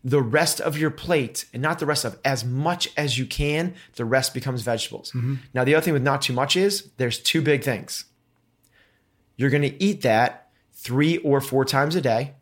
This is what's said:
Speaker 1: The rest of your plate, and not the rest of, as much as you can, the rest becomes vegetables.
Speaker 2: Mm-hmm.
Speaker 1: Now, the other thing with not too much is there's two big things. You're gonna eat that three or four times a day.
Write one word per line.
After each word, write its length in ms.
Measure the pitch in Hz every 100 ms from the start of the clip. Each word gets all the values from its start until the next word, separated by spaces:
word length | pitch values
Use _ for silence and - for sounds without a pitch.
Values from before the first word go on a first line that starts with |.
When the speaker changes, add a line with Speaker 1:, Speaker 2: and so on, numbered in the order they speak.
Speaker 1:
The 180 | 127 139
rest 400 | 117 147 170 -
of 160 | - 151
your 140 | 156
plate, 540 | 139 143 165 123 - -
and 100 | 120
not 180 | 147 170
the 80 | 147
rest 180 | 143 117
of, 140 | -
as 220 | - 131 120
much 420 | 127 156 175 - -
as 220 | 147 120
you 80 | 131
can, 480 | - 147 151 180 180 - -
the 100 | 117
rest 280 | 131 131
becomes 280 | 127 135 127
vegetables. 480 | 113 113 - - -
Speaker 2:
Mm-hmm. 240 | 127 123 135 - 127
Speaker 1:
Now, 80 |
the 100 | 127
other 100 | 156
thing 100 | 160
with 100 | 143
not 180 | 135 139
too 120 | -
much 220 | 127 139 180
is 340 | 196 196 - -
there's 200 | 123 117
two 220 | - 165
big 220 | 143 143
things. 420 | 135 107 - - - _ _ _ _ _ _ _ _ _ _ _ _ -
You're 140 | 135
gonna 220 | 143 143 139
eat 220 | 190 160
that 480 | 127 110 123 - _ _ _
three 440 | - - 127 151 170
or 240 | 151 139
four 240 | 139 131 135
times 300 | 143 147 175
a 60 |
day. 320 | 127 113 139 -